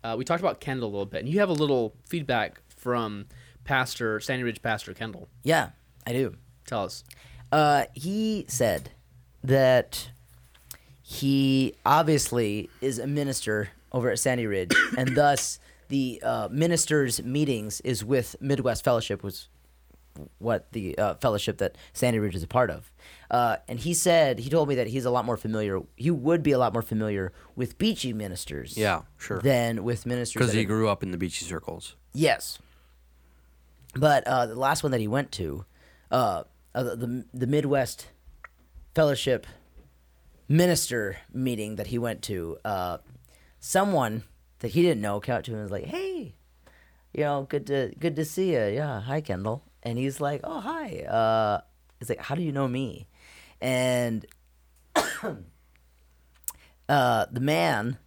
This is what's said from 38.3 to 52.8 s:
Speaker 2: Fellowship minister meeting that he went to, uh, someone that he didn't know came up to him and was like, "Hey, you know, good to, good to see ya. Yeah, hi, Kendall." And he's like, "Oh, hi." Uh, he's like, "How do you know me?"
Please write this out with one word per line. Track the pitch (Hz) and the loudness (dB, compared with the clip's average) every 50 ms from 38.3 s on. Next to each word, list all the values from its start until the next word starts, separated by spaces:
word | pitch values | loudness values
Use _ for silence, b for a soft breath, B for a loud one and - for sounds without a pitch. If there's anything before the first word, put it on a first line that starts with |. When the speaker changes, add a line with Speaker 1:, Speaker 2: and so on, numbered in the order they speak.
| - - _ - _ _ _ _ _ - - - _ | -20 -20 _ -20 _ _ _ _ _ -20 -20 -4 _
Speaker 2:
Fellowship | - 160 147 139 123 - 135 127 110 - - - - _ _ _ - - - _ _ _ _ _ _ _ - _ - _ - | 4 4 4 4 2 2 2 0 0 0 -8 -20 -20 _ _ _ -20 -20 -20 _ _ _ _ _ _ _ -20 _ -20 _ 2
minister | 143 160 175 180 170 151 - - 123 120 107 98 90 - - _ | 6 6 6 6 6 2 2 -2 -2 -2 -2 -4 -4 -8 -14 _
meeting | - 127 131 131 120 107 107 107 110 107 | -6 -2 -2 -2 -2 -2 -4 -6 -6 -8
that | 107 101 | -6 -4
he | 123 117 | -4 -2
went | 117 120 110 - - | -2 -2 -4 -6 -6
to, | - 104 92 85 82 80 - _ | -6 -4 -4 -4 -6 -8 -8 _
uh, | 107 104 95 90 90 87 - - - - - - b b b b b b b | -4 -4 -2 -2 -4 -4 -6 -10 -16 -20 -20 -20 b b b b b b b
someone | - - - 180 196 208 190 156 131 113 107 113 110 - - _ _ _ _ _ | -10 0 2 2 2 4 2 2 2 0 -2 -6 -8 -12 -20 _ _ _ _ _
that | - 117 | -10 -2
he | - 160 170 | 2 4 4
didn't | 180 160 110 | 4 4 2
know | 104 104 101 104 | 0 -2 -4 -4
came | - - 123 | -2 -2 -2
up | 113 - | -2 -2
to | - | -4
him | 117 110 | -8 -8
and | 107 | -6
was | 101 | -6
like, | 95 98 - | -6 -6 -6
"Hey, | 143 - 349 381 381 381 349 247 147 101 _ _ _ _ b b b b b b b b b b b _ | -6 -6 -6 -6 -6 -6 -8 -10 -10 -14 _ _ _ _ b b b b b b b b b b b _
you | - 147 | -4 -2
know, | 147 143 139 139 135 | -2 -2 -2 -4 -4
good | - 147 139 - | -4 -6 -4 0
to, | 139 139 131 104 - - | 0 0 0 -2 -4 -4
good | 151 170 165 143 | -4 -4 -2 -2
to | 160 | -4
see | 156 - - 185 190 165 | -4 -2 -2 0 2 2
ya. | 127 110 101 | 2 2 2
Yeah, | 101 127 151 147 131 107 | 0 0 -2 -2 -4 -4
hi, | 101 123 135 156 | -4 -2 -4 -4
Kendall." | 151 - 98 90 98 107 110 135 - _ _ _ - | -2 -4 -6 -4 -2 -4 -4 -6 -8 _ _ _ -8
And | 120 117 120 | -6 -4 -2
he's | 131 135 131 - | -2 -2 -2 -2
like, | 151 139 147 139 - | -2 -2 -2 -4 -6
"Oh, | - 330 - | -8 -8 -6
hi." | 196 226 320 330 311 233 - - - | -6 -6 -6 -6 -8 -8 -8 -10 -6
Uh, | - - 113 113 113 110 113 110 107 104 95 - _ _ _ _ _ _ _ | -2 0 2 4 4 4 4 4 2 2 0 -2 _ _ _ _ _ _ _
he's | - 117 | -6 -6
like, | 120 - | -6 -6
"How | - - 139 | -4 -6 -4
do | 160 | -2
you | 180 160 | -2 -2
know | 139 143 139 131 | -2 0 -2 0
me?" | 123 131 | 0 -2